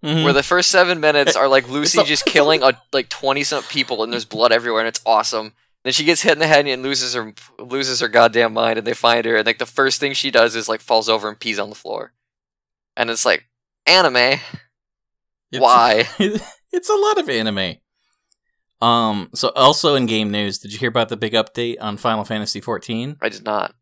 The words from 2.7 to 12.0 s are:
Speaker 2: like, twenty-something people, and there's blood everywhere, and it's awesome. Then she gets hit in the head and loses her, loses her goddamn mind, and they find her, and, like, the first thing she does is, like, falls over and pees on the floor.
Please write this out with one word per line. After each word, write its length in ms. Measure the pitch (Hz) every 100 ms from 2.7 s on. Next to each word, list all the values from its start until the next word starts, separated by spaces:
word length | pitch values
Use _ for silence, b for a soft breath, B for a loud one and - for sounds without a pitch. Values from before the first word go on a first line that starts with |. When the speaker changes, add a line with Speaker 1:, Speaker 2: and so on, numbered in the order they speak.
| 127 _
Speaker 2:
like, 180 | 139 123
twenty-something 600 | - 135 135 143 147 117
people, 340 | 151 131 117
and 80 | 113
there's 120 | 120 113
blood 260 | 110 117
everywhere, 300 | 113 120 110
and 60 | 113
it's 140 | 113 -
awesome. 480 | 110 110 113 107 _ _ _
Then 100 | 123
she 100 | 131
gets 180 | 151 165
hit 120 | -
in 60 | 151
the 80 | 156
head 180 | 151 147
and 160 | 127
loses 300 | 131 139 127
her, 200 | 123 110 107 - _
loses 400 | 123 131 135 123
her 80 | 117
goddamn 460 | 110 117 113 117
mind, 240 | 110 113 113
and 100 | 110
they 60 |
find 320 | 113 117 117 113
her, 120 | 113
and, 80 | 107
like, 140 | 113
the 60 | 123
first 340 | - 135 -
thing 140 | 143
she 180 | 135 139
does 240 | 120 117 113
is, 140 | 110
like, 120 | 110
falls 280 | - 113 110
over 180 | 110 104
and 120 | 104
pees 200 | 113 101
on 100 | 101
the 60 | 104
floor. 380 | - -